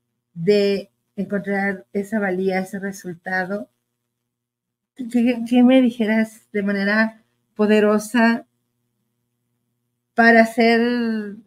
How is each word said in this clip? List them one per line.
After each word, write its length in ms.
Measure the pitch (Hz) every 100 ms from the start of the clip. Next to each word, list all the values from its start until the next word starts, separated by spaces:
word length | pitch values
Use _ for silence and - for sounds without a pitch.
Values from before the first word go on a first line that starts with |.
| _ _ _ 170
de 560 | 170 208 202 196 190 _ _ -
encontrar 720 | 190 202 196 196 196 190 -
esa 280 | 202 196 226
valía, 400 | 202 180 190 185
ese 180 | 185 196
resultado. 880 | 196 190 180 170 - 185 180 202 254 _ _ _ _ _ _ _ _ _ _ _ _ -
¿Qué, 120 | 240
qué, 360 | 247 233 240 233
qué 140 | 247
me 180 | 247 262
dijeras 640 | 254 226 214 220 220 - _
de 100 | 208
manera 640 | 202 202 196 214 220 - _ _ _ -
poderosa 880 | 214 214 208 214 214 247 226 233 - _ _ _ _ _ _ _ _ _ _ _ _ _ _ _ _
para 320 | - 226 233 226
ser 920 | 240 226 233 240 240 233 220 208 202